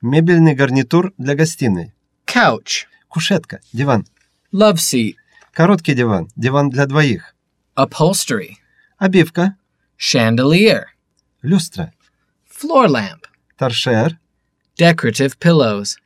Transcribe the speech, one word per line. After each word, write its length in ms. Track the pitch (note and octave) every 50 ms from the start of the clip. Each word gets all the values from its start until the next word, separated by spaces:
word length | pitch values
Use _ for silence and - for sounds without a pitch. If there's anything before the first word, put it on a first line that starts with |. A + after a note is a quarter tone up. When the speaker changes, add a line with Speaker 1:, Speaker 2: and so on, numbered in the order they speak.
| -
Speaker 1:
Мебельный 500 | A#2+ C#3+ D#3 E3 F3 F3 E3 E3 D#3+ C#3+
гарнитур 640 | B2+ C#3 C3 B2+ C3+ B2+ - - E3 F#3 F#3 - -
для 160 | B2+ C3+ C#3+
гостиной. 640 | C#3+ D#3+ D#3+ - - C#3 A2+ F#2+ F2 E2 - - _ _ _ _ _ _ -
Speaker 2:
Couch. 580 | - B3 A3+ D3+ A2+ - - - - - - _ _ _ _ _
Speaker 1:
Кушетка, 540 | - E3 - - G3+ D#3+ - - - - _ _ -
диван. 320 | A2+ C#3+ C#3+ B2 G#2 - - _ _ _ _ _ _ _ _ -
Speaker 2:
Love 220 | F#3+ G#3+ G#3+ F#3
seat. 400 | D#3+ - - - B2 A2+ G2 - _ _ _ _ _ _ _
Speaker 1:
Короткий 440 | - - D#3+ F3+ G#3 - - - C#3
диван, 340 | A#2+ A#2+ A2+ G2+ F2+ E2 - -
диван 340 | - A2+ B2+ C3+ C#3+ C#3+ C#3+
для 160 | B2 C3+ C#3+
двоих. 500 | C3+ C3+ D3+ D3+ C3+ G#2 E2+ - - _ _ _ _ _ _ _ _ _
Speaker 2:
Upholstery. 840 | - C3+ - - - D#3 F3 F#3+ - - - C3 G#2 F2+ - - - _ _ _ _ _ _ _ -
Speaker 1:
Обивка. 580 | G3 F#3+ F#3 F#3+ D#3 D#3+ - F3 F3 G3 G3 _ _ _ _ _ _ _ _ -
Speaker 2:
Chandelier. 880 | - - - B2+ A#2 A2+ A2+ A#2 B2+ C#3+ D#3+ F#3 G#3+ G#3+ D#3 G2+ - - _ _ _ _ _ _ _ _ _ _
Speaker 1:
Люстра. 520 | - C3+ F#3+ G3 E3 - - G2 D#2+ - - _ _ _ _ _ _ _ _ _ _ _
Speaker 2:
Floor 400 | _ - - D#4 E4 C4+ B3 F3+
lamp. 360 | C3+ A#2 G2+ F#2+ - - - - _ _ _ _ _ -
Speaker 1:
Торшер. 600 | C#3 B2+ A#2 - - C3 A#2+ A2 B2 D#3+ E3 - _ _ _ _ _ _ _ _ _ _ _ -
Speaker 2:
Decorative 580 | E3+ E3+ E3 E3 - A#2 G#2 - C3+ C#3 - -
pillows. 580 | - E3+ E3+ D#3 B2+ A2 G#2 G2+ G2+ - - - _